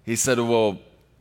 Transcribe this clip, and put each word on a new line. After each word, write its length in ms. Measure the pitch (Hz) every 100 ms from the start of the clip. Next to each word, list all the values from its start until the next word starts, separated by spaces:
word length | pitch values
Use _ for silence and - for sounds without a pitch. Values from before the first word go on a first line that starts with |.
He 100 | -
said, 240 | 117 - 123
"Well, 400 | 117 117 110 92 - _ _ _